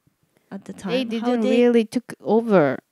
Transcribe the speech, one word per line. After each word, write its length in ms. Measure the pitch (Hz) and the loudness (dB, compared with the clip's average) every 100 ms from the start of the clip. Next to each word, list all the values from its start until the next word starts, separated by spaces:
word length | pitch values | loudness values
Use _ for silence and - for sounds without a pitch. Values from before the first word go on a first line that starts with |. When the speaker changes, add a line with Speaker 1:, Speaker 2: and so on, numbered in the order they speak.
| _ _ _ _ _ | _ _ _ _ _
Speaker 1:
at 160 | 196 - | -18 -16
the 80 | |
Speaker 2:
They 300 | - 196 247 240 | -14 -6 -4 -4
Speaker 1:
time. 40 | |
Speaker 2:
didn't 120 | 226 | -4
Speaker 1:
How 140 | 240 247 | -2 -2
they 200 | 208 233 240 | 0 2 4
Speaker 2:
really 180 | 233 220 | 4 0
took 300 | 247 - - | -4 -8 -12
over. 600 | - 214 233 190 143 131 - | -2 0 2 2 2 -2 -10